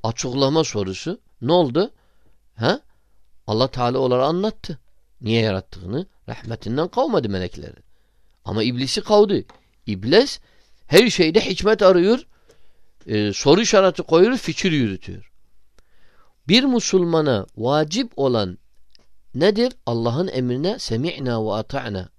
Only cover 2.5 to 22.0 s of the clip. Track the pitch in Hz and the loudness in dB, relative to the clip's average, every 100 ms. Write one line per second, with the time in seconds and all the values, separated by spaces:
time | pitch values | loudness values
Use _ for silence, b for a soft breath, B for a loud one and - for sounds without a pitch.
2.5 | - 120 180 _ _ _ _ - - - | -4 -2 -2 _ _ _ _ -20 -18 -6
3.5 | 110 131 123 120 131 131 123 139 175 208 | -2 -2 -2 -2 -2 0 0 0 -2 -4
4.5 | - - 156 _ _ _ _ 107 113 107 | -8 -14 -14 _ _ _ _ -2 0 0
5.5 | 95 - - 90 123 196 _ - 117 - | -4 -8 -16 -10 -10 -10 _ -16 -14 -12
6.5 | 113 - 131 180 - 294 202 113 95 90 | -10 -6 -4 -4 -2 0 0 -2 -6 -6
7.5 | - 73 - _ _ _ _ _ _ - | -10 -16 -20 _ _ _ _ _ _ -6
8.5 | 101 113 123 131 214 - 208 208 165 - | -2 -2 -2 -4 -6 2 4 6 2 -4
9.5 | - _ _ - 98 107 190 277 - _ | -20 _ _ -8 -6 4 4 4 -4 _
10.5 | _ _ - - 165 240 180 160 185 196 | _ _ -20 4 6 6 2 2 2 0
11.5 | 185 202 214 190 180 185 240 - _ _ | -2 0 4 6 6 4 2 -2 _ _
12.5 | - - - - - - 107 104 98 131 | -20 -20 -20 -20 -20 -4 -2 -2 0 4
13.5 | 175 233 202 190 175 - 160 208 254 - | 4 6 4 4 0 0 4 4 2 -4
14.5 | - 190 151 110 95 - 92 - - - | -4 -2 0 -2 -4 -12 -16 -18 -20 -20
15.5 | - - - _ - - - - _ - | -20 -20 -20 _ -20 -20 -20 -20 _ 2
16.5 | 226 277 240 - 190 175 165 151 110 - | 4 4 0 0 0 2 2 2 0 -4
17.5 | - 117 147 156 196 240 - 135 117 95 | -6 -2 0 0 -4 -6 -2 0 0 -2
18.5 | 90 _ - - - - - - 123 185 | -8 _ -20 -20 -20 -20 -20 -14 0 0
19.5 | 208 247 - - 117 117 127 185 131 123 | 2 -2 -4 -6 -2 -2 -2 -4 -4 -4
20.5 | 123 170 208 - 113 160 - 131 117 107 | -2 -4 -6 -6 -4 -4 -6 -4 -4 -2
21.5 | 104 110 135 120 98 | -4 -6 -8 -6 -8